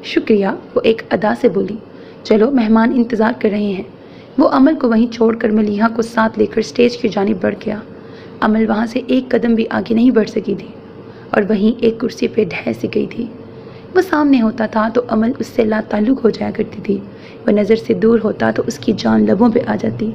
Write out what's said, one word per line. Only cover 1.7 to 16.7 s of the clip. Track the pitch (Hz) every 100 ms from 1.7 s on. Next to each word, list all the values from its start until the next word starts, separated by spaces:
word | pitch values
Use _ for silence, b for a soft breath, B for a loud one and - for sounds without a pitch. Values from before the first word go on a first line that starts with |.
| 214 - B B B -
"चलो, | 214 220
मेहमान | 277 214 220 226
इंतज़ार | 262 233 208 220
कर | 247 220
रहे | 202 208
हैं।" | 190 - - B B B -
वो | 294
अमल | 277 269 311
को | 247
वहीं | 220 240
छोड़कर | - 226 226 226
मलीहा | 214 208 202 226
को | 226
साथ | 226 - 220 220
लेकर | 208 -
स्टेज | 220 - 240 233
की | 226
जानिब | 190 196 202
बढ़ | 208 202
गया। | - 208 220 - B B B B
अमल | - 214 220
वहाँ | 214 233
से | 254 -
एक | 254 254 240
कदम | 240 226
भी | 226
आगे | 220 208 220
नहीं | 247
बढ़ | 226 247
सकी | - 208 -
थी | - - - - - B B
और | -
वहीं | 196 214 214 240
एक | 233 226
कुर्सी | 233 - 233
पे | 226 214
ढह | - -
सी | 226 214
गई | 214 208
थी। | - 226 - - B B B B 370
वो |
सामने | 359 302 294 269
होता | 220 220 220
था | 220 220
तो | 220
अमल | - 220 226
उससे | 269 - - 220
लाताल्लुक | 214 220 208 214 262
हो | 220
जाया | 202 208
करती | 202 208